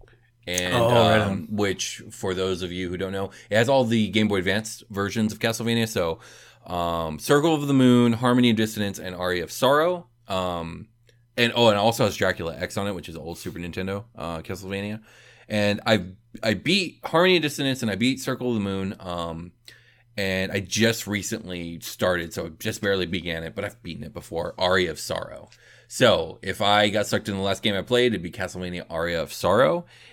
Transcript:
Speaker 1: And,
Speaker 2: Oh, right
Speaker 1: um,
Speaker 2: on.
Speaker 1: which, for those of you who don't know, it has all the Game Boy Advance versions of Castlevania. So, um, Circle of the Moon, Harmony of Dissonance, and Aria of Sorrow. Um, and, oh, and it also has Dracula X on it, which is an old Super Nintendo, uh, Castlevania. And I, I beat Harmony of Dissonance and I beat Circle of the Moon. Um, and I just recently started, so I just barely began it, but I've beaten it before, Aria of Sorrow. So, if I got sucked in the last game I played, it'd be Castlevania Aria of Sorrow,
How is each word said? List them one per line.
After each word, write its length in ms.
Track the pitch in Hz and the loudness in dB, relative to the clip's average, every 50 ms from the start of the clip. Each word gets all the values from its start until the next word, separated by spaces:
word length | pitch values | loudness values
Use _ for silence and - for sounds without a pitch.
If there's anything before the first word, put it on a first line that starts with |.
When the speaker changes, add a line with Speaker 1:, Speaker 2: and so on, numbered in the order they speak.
| - - - _ _ _ _ _ - | -20 -20 -20 _ _ _ _ _ -10
Speaker 1:
And, 280 | - 90 90 90 90 90 | -6 -2 -2 0 0 2
Speaker 2:
Oh, 120 | 120 117 117 | 2 4 4
right 300 | 123 117 113 107 110 107 | 6 6 6 6 4 4
Speaker 1:
um, 100 | 104 101 | 2 0
Speaker 2:
on. 160 | 98 98 87 - | -2 -4 -6 -4
Speaker 1:
which, 500 | 107 101 104 98 92 92 - - - - - - | -2 0 0 0 0 -2 -6 -8 -10 -12 -16 -18
for 220 | - - - 95 92 | -12 -6 -4 -4 -2
those 280 | 92 95 95 92 85 | -2 -2 -2 -2 -4
of 100 | 92 87 | -6 -6
you 180 | 90 90 92 87 | -6 -6 -6 -6
who 80 | 90 | -6
don't 140 | 87 95 95 | -6 -6 -6
know, 200 | 95 98 98 95 - - - - | -4 -6 -6 -8 -10 -14 -6 0
it 60 | 101 | 2
has 140 | 110 120 123 | 2 4 4
all 160 | 135 135 127 | 4 2 2
the 240 | 113 117 113 107 98 | 2 2 2 2 2
Game 180 | 90 107 107 | 2 2 2
Boy 100 | 104 101 | 4 2
Advance 460 | 95 87 98 95 107 107 - - - - - | 2 2 0 0 -2 -2 -6 -10 -14 -14 -10
versions 420 | 104 98 101 101 95 113 110 107 | -4 -4 -4 -2 0 0 0 -2
of 80 | 107 - | -2 -2
Castlevania. 480 | - 117 113 - 117 117 117 117 113 | -2 -2 -2 -2 -2 -2 0 0 0
So, 320 | 110 - 104 87 82 82 - - - - - - - - _ - | 0 0 -2 -2 -2 -2 -6 -10 -20 -20 -20 -20 -20 -20 _ -12
um, 540 | - 90 87 87 85 85 82 82 80 78 - | -6 -4 -2 -2 0 0 -2 -2 -4 -6 -4
Circle 340 | - - 143 147 147 170 160 | 0 2 4 4 4 4 2
of 120 | 147 143 | 2 2
the 60 | 143 139 | 4 4
Moon, 400 | 131 127 127 123 123 120 120 113 | 6 8 8 8 8 6 4 4
Harmony 360 | 113 127 123 123 127 123 120 | 2 2 4 4 6 6 4
of 60 | 113 | 4
Dissonance, 420 | 104 110 107 107 107 104 101 95 - | 4 2 0 -2 -4 -4 -4 -6 -8
and 160 | - 92 90 | -10 -10 -8
Aria 280 | 87 90 90 90 90 82 | -4 -2 -2 0 -2 -2
of 80 | - | -4
Sorrow. 560 | - - 135 127 143 147 156 175 180 175 175 _ _ _ _ | -2 2 4 4 4 4 4 2 0 -2 -6 _ _ _ _
Um, 600 | - 98 92 92 90 87 85 85 82 82 80 - - _ _ _ _ _ _ _ _ - | -6 -4 -2 -2 -2 -4 -4 -6 -8 -10 -12 -14 -18 _ _ _ _ _ _ _ _ -2
and, 160 | - 120 120 - | 0 0 2 4
oh, 120 | 120 120 113 | 6 6 6
and 80 | 104 | 6
it 20 | 101 | 6
also 240 | 101 113 110 - 127 | 4 2 2 2 2
has 140 | 101 - | 0 0
Dracula 400 | - 101 92 90 - 87 82 80 | 2 0 0 0 0 -4 -6 -6
X 180 | - 90 90 - | -6 -8 -6 -4
on 100 | 107 98 | -4 -4
it, 60 | 101 98 | -4 -6
which 120 | 87 78 | -8 -10
is 80 | - 82 | -12 -12
an 60 | 80 | -12
old 160 | 71 80 85 | -10 -10 -10
Super 220 | - - 95 76 85 | -10 -10 -10 -10 -8
Nintendo, 440 | 87 87 80 92 92 95 98 101 110 - - | -8 -8 -6 -6 -6 -6 -6 -8 -8 -12 -12
uh, 220 | - - 85 85 80 | -10 -8 -8 -8 -8
Castlevania. 640 | 80 - 98 87 95 95 98 98 101 104 107 110 - - - - - - - - - | -8 -10 -10 -10 -8 -8 -6 -6 -6 -6 -8 -10 -12 -18 -20 -20 -20 -20 -20 -20 -10
And 320 | - 107 107 104 101 101 98 - | -4 0 2 2 2 0 0 2
I, 180 | 117 113 107 87 92 95 - _ _ - - - | 2 2 2 2 -2 -12 -18 _ _ -12 -4 -2
I 120 | 113 107 | -2 -2
beat 440 | 87 - 139 180 202 180 156 - _ - | 0 0 2 2 2 0 -2 -6 _ -6
Harmony 320 | - - 160 180 185 185 | 0 2 4 4 6 4
of 60 | 175 147 | 4 2
Dissonance 380 | 147 143 - 143 135 131 131 | 0 -2 -2 -2 -2 -2 -2
and 80 | 127 110 | -2 -2
I 60 | 98 | 0
beat 240 | 95 117 127 135 131 | 2 2 2 0 0
Circle 300 | - 135 131 - 127 123 | -2 -6 -6 -4 -2 -2
of 60 | 120 | -2
the 40 | 110 | 0
Moon. 360 | 98 98 95 95 95 95 104 - | -2 -2 -2 -4 -4 -6 -6 -8
Um, 540 | 90 92 87 87 85 85 82 82 85 87 - _ _ - - - _ _ _ _ _ _ _ | -8 -8 -6 -6 -6 -6 -6 -10 -12 -14 -18 _ _ -20 -20 -20 _ _ _ _ _ _ _
and 340 | - 98 95 95 95 95 95 | -4 -2 0 0 0 -2 -2
I 80 | 82 98 | -2 -4
just 480 | 95 87 - 104 110 113 113 113 - | -4 -2 0 2 2 2 2 0 -4
recently 720 | 95 104 101 92 - 113 - - 87 92 87 85 85 85 82 | -4 -4 -4 -4 -6 -8 -8 -8 -8 -10 -8 -8 -10 -10 -12
started, 540 | - - - - 107 92 90 85 82 82 - | -12 -12 -6 -2 0 0 0 0 -2 -6 -8
so 140 | - 85 | -8 -10
I 20 | 82 80 - | -10 -10 -10
just 220 | - 107 107 - | -8 -8 -6 -2
barely 240 | - 101 98 95 90 | 0 0 0 0 0
began 380 | 85 90 90 80 85 82 82 82 | -2 -4 -6 -4 -6 -6 -6 -8
it, 120 | 78 - | -10 -8
but 80 | 95 98 | -8 -8
I've 180 | 101 - - | -8 -10 -12
beaten 220 | - 87 80 - - | -12 -12 -12 -10 -12
it 100 | - - | -12 -12
before, 400 | 82 - - 82 82 85 85 - | -14 -12 -8 -6 -6 -6 -6 -2
Aria 340 | - 92 90 92 95 90 82 | 0 2 4 4 4 2 0
of 80 | 78 - | -2 -6
Sorrow. 500 | - - - - - - - - - - _ _ _ - - - _ | -6 -6 -6 -6 -8 -10 -14 -16 -18 -20 _ _ _ -20 -20 -20 _
So, 520 | - - - 135 117 95 82 80 80 - - - | -10 0 4 6 6 6 4 2 -2 -8 -10 -6
if 180 | 95 92 - | -6 -2 0
I 280 | 107 101 104 104 104 107 | 2 4 6 6 6 4
got 180 | 98 107 104 | 2 0 0
sucked 220 | - - 104 107 110 | 0 0 -2 -2 -2
in 60 | 101 | -4
the 60 | 95 | -2
last 220 | 98 98 98 - - | 0 0 0 0 0
game 100 | 113 101 | -2 -2
I 80 | 95 92 | -2 -2
played, 240 | - 127 120 123 123 | 2 2 4 4 2
it'd 100 | 110 90 | 2 -2
be 80 | 82 87 | -6 -8
Castlevania 540 | - - 95 90 - 92 92 90 90 85 - - | -8 -8 -8 -8 -8 -8 -8 -8 -8 -10 -10 -8
Aria 320 | 85 82 82 87 85 82 78 | -6 -4 -2 -2 -2 -2 -4
of 80 | 71 | -6
Sorrow, 540 | - - - 87 95 113 135 156 165 175 170 - - - - - | -6 -2 2 4 4 6 4 4 2 0 -4 -10 -18 -20 -20 -20